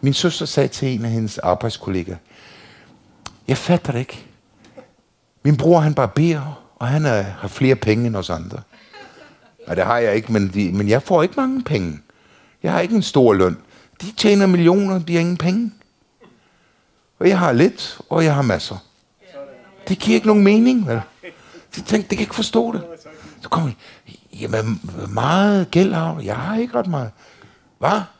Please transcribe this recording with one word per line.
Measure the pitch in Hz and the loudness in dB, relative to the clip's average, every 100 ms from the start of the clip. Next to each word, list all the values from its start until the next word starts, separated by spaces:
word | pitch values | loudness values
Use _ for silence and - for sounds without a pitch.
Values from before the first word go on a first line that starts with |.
Min | 135 | 0
søster | 135 180 160 151 | 0 -2 -2 -4
sagde | - 135 | 0 0
til | - 135 | -2 -4
en | 123 | -2
af | 117 | -2
hendes | 113 110 - | -2 -4 -4
arbejdskollegaer, | 90 90 117 - - 92 87 92 _ - - - - - _ _ _ _ - _ - | -2 -2 -2 -6 -6 -6 -6 -12 _ -20 -20 -20 -20 -20 _ _ _ _ -20 _ -4
"Jeg | 135 | -4
fatter | - 175 - | 2 0 0
det | 120 | -6
ikke. | 127 - - _ _ _ - - - _ _ _ _ _ | -6 -12 -20 _ _ _ -20 -20 -20 _ _ _ _ _
Min | 139 151 | 0 2
bror, | 165 170 | 4 4
han | 151 | 4
barberer, | 139 123 - 165 156 139 143 _ _ | 2 0 2 0 0 -6 -14 _ _
og | 120 | -2
han | 147 151 | 0 2
er, | 110 | 0
har | 95 95 101 | -2 -8 -12
flere | - 131 131 | -2 2 2
penge | 110 107 120 | 2 0 0
end | 107 | -4
os | 90 | -6
andre." | 82 85 - - _ _ - - - - _ _ _ - | -8 -8 -14 -16 _ _ -20 -20 -20 -20 _ _ _ -6
Og | 90 | -2
det | |
har | 95 117 | 0 2
jeg | 113 | 2
ikke, | 104 110 | 0 0
men, | 110 98 | 0 0
de, | 95 98 | -2 -2
men | 95 101 | -2 2
jeg | 117 | 0
får | - 175 | 2 2
ikke | 175 247 | 2 0
mange | 262 262 | -2 -4
penge. | 247 139 87 76 _ _ _ _ _ _ | -4 -4 -4 -8 _ _ _ _ _ _
Jeg | - | -4
har | - | -2
ikke | 175 | 0
en | 226 | 0
stor | - 143 123 | 2 4 4
løn. | 101 92 82 - - _ _ | 6 2 0 -12 -20 _ _
De | 180 | -16
tjener | - 214 202 190 | 0 2 4 4
millioner, | 180 170 190 196 190 | 4 4 2 0 -4
de | 160 | -2
har | 170 | -2
ingen | 170 175 | -2 -2
penge. | 160 190 233 - _ _ _ _ - _ _ _ _ _ _ _ _ _ | -2 -2 -4 -8 _ _ _ _ -20 _ _ _ _ _ _ _ _ _
Og | 180 | 0
jeg | 190 | 2
har | 175 | 2
lidt, | 123 185 - - - - | 4 2 0 -14 -16 -4
og | 160 | 0
jeg | 160 | 2
har | 143 | 2
masser. | 131 90 - 95 _ _ _ _ _ - - - - - - | 2 0 -4 -12 _ _ _ _ _ -18 -18 -20 -20 -20 -6
Det | 190 | -4
giver | - | 2
ikke | 220 214 | 2 4
nogen | 208 | 6
mening, | 196 214 233 254 175 | 6 6 4 2 0
vel? | 113 101 _ 180 - - - _ - | -2 -4 _ -20 -20 -20 -20 _ -14
De | |
tænkte, | - 214 190 | -4 -4 -2
"Det | 202 | -6
kan | |
ikke | 208 | -4
forstå | - 214 226 233 | -4 -2 0 0
det." | 226 - 165 - - - - | -4 -10 -18 -20 -20 -20 -20
Så | - | -6
kommer | - 151 | -4 -4
de, | 104 - - - - _ - | -6 -18 -20 -20 -20 _ -12
"Jamen, | 110 110 110 104 | -4 -4 -2 -6
hvor | - - 98 | -8 -12 -8
meget | 104 123 175 202 202 175 | -4 0 2 4 2 2
gæld | 170 196 | 2 2
har | 165 165 | 0 -4
du?" | 160 | -6
"Jeg | 101 110 | -6 -6
har | 151 220 | -4 -4
ikke | 240 | -2
ret | 240 196 | -4 -2
meget." | 151 117 - - _ - _ _ _ | -4 -6 -10 -20 _ -20 _ _ _
"Hvad? | 143 208 190 _ | -2 -2 -4 _